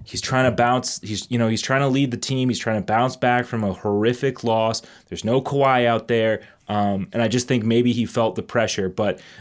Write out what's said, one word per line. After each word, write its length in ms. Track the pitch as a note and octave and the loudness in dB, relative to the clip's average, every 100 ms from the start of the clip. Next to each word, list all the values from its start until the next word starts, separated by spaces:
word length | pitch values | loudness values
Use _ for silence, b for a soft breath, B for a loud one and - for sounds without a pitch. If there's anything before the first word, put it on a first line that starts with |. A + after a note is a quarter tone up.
he's 160 | - - | -12 -8
trying 240 | - B2+ | -2 2
to 80 | C3 | 2
bounce. 480 | A2 A#2+ B2+ - - | 2 2 2 -2 -6
He's, 240 | G#2 G#2 - | -6 -8 -4
you 60 | A#2+ | 0
know, 100 | A2+ | 0
he's 140 | A2+ | 0
trying 200 | - C3 | 0 0
to 40 | C#3 | 2
lead 240 | C3 C#3 | 2 0
the 60 | A2+ | -2
team. 320 | - C3+ B2+ | -4 -2 0
He's 100 | A2+ | -2
trying 220 | - G#2+ | -2 -2
to 40 | F#2 | 0
bounce 300 | A2 B2+ B2+ | 2 0 0
back 300 | B2+ B2 A#2+ | 0 0 0
from 180 | A#2 | -4
a 80 | G#2 | -4
horrific 720 | F#2 G#2+ G#2 A2 B2 C#3 B2 | -4 -2 0 2 0 -2 -2
loss. 380 | A#2 A2+ A2 G#2+ B B B | -2 0 0 -2 B B B
There's 160 | E2 | -8
no 180 | G#2+ B2+ | 0 0
Kawhi 440 | C3 C#3 C3+ C3 A#2+ | 0 2 4 4 4
out 240 | A2+ - | 2 0
there. 320 | A#2 A2 G#2+ B B - | 0 2 0 B B -4
Um, 400 | G#2 G2+ G2 F#2+ | 0 0 0 -4
and 80 | A2+ | -2
I 40 | A2+ | 0
just 200 | A#2+ B2 | 0 0
think 160 | B2+ G#2+ | 0 2
maybe 280 | A#2 B2 | 2 2
he 120 | A#2 A2 | 2 -2
felt 300 | - A2+ - | 0 0 -2
the 80 | |
pressure, 460 | F#2+ B2 A2+ - F#2 | -4 0 0 0 -4
but 300 | F#2 G#2 F2+ B B | 0 -2 -2 B B